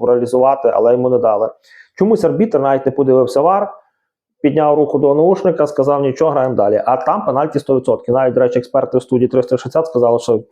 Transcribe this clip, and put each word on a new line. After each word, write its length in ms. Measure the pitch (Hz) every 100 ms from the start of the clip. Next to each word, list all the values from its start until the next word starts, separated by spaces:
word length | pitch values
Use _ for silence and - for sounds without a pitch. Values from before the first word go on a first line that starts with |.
| 117
реалізувати, 640 | 123 117 127 131 139 117
але 180 | 101 117
йому 160 | 123 127
не 100 | 123
дали. 320 | 117 104 113 - _ - - -
Чомусь 260 | 202 226
арбітр 340 | 165 160 220 147
навіть 280 | 135 135 135
не 60 |
подивився 480 | 131 131 131 123 139
вар, 340 | 160 196 202 - _ _ _ _ _ _
підняв 320 | 143 143 151
руку 240 | 147 143 -
до 160 | 143
наушника, 520 | 143 170 185 180 156 147
сказав: 360 | - 135 143
«Нічого, 280 | 139 131 160
граємо 240 | 143 131
далі». 280 | 110 101 107 -
А 100 | 127
там 280 | - 202 208
пенальті 320 | 131 156 151
сто 180 | - 135
відсотків. 380 | 127 107 -
Навіть, 200 | 127 131
до 60 | 123
речі, 180 | 123 123
експерти 400 | - 139 127 127
в 40 |
студії 260 | - 127 123
триста 280 | 127 123 127
шістдесят 300 | 127 160 160
сказали, 320 | 123 120 117
що 220 | - 113 -